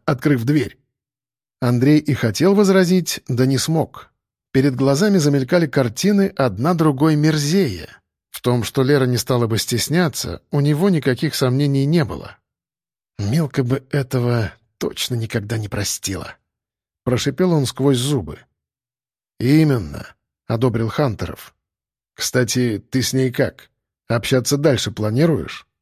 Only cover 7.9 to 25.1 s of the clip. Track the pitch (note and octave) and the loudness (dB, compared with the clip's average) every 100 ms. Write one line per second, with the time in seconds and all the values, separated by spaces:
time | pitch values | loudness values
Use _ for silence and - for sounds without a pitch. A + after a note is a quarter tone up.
7.9 | - _ _ _ - - B2 A2 - C3 | -20 _ _ _ -6 -2 0 -2 -2 2
8.9 | C#3+ C3 A#2+ - B2 A#2 A2 - A#2+ - | 2 2 0 0 0 0 -2 -2 -4 -2
9.9 | D#3+ E3+ - - E2+ _ D3 C#3+ D3 G3+ | 0 0 -2 -8 -10 _ 0 0 2 2
10.9 | E3+ C3+ B2 D#3 - C3 B2+ C#3+ C#3 C#3 | 2 0 0 -2 0 0 2 0 0 2
11.9 | E3+ A2 D2+ - - _ _ _ _ _ | 0 0 -6 -12 -20 _ _ _ _ _
12.9 | _ _ - G2+ C#3+ D#3 - B2 C3 - | _ _ -6 -2 0 -2 -2 -2 -2 -2
13.9 | D3 C3 B2+ A#2+ A#2+ G2 - _ _ - | -4 -2 -2 0 0 -2 -6 _ _ -8
14.9 | - - B2 A2+ A#2+ G#2 A2+ G#2 - G2+ | -6 -6 -6 -4 -6 -4 -6 -6 -6 -6
15.9 | - - F#2+ - - _ _ _ _ _ | -6 -8 -8 -10 -18 _ _ _ _ _
16.9 | _ - B2 - C#3 F#3 E3 B2+ - C3+ | _ -4 -2 -2 -2 0 2 0 0 0
17.9 | B2+ B2+ D3 D2+ - _ _ _ _ _ | 2 0 -4 -4 -14 _ _ _ _ _
18.9 | _ _ _ _ _ A#2 D3+ D#3 B2+ D#2+ | _ _ _ _ _ 2 4 4 2 -2
19.9 | C#2+ - _ _ _ _ A#2 B2+ A2+ A2+ | -12 -16 _ _ _ _ 0 0 0 -4
20.9 | - D3 G2 E2 D2+ - _ _ _ _ | 0 -2 -2 -8 -10 -18 _ _ _ _
21.9 | _ _ - - B2+ B2 B2+ B2 G#2 - | _ _ -10 -4 0 0 0 0 -2 -4
22.9 | C#3 A#2 C3 C3 A#2+ B2 - - _ _ | -2 0 0 -2 0 -2 -4 -20 _ _
23.9 | _ _ A#2 - C3 B2 C#3+ D3+ A#2+ - | _ _ -4 0 0 0 0 2 2 -2
24.9 | G2 G#2+ | -4 -2